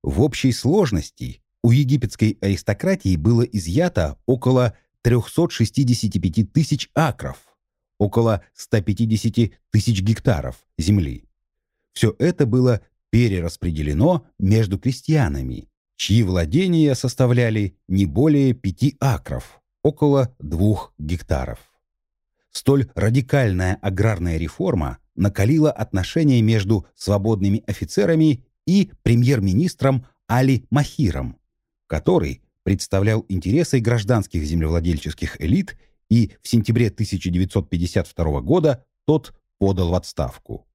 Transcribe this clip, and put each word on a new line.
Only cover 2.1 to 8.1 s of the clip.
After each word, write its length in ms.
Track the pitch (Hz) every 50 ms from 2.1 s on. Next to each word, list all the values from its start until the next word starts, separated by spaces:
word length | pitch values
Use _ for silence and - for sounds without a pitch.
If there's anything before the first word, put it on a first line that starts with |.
| - - 110 110 104 _
аристократии 760 | - 101 98 - - - 101 - - 185 190 190 - 98 92
было 260 | 78 76 110 120 117
изъято 760 | 123 - - 104 82 82 90 143 180 175 - - 82 73 71 _ _
около 500 | - 135 127 - 123 131 127 123 113 - _ _ _ _ _
трехсот 480 | - 120 120 120 104 - - - 135 127
шестидесяти 680 | - - 117 - _ 143 143 120 123 - - 104 - 92
пяти 260 | 92 92 80 113 107
тысяч 460 | - _ 156 156 - 151 - - _ _
акров – 560 | 151 160 143 - - - - - - _ _ _ _ _ _ _ _ _ _ _ _
около 400 | 104 101